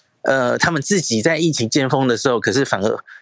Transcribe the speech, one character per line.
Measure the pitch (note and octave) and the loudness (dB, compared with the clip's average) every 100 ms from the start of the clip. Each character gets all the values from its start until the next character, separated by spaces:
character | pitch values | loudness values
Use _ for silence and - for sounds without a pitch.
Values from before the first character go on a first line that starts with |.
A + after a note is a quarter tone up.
| _ _ | _ _
呃， | - C3+ B2 A#2 | -2 0 0 0
他 | F3+ | 0
们 | D#3+ | 0
自 | - G3 | 0 0
己 | - A3 | 0 0
在 | E3+ D#3+ | 0 2
疫 | E3 | 0
情 | D3 A2+ | 0 0
尖 | D3+ C3 | 0 0
峰 | C3+ C3 | 2 0
的 | A2+ | 0
时 | C#3 | 0
候， | A#2 | 0
可 | G#2 | 0
是 | B2 | 0
反 | C3+ G2+ | 0 0
而 | G#2 A2+ - - | -2 -2 -8 -10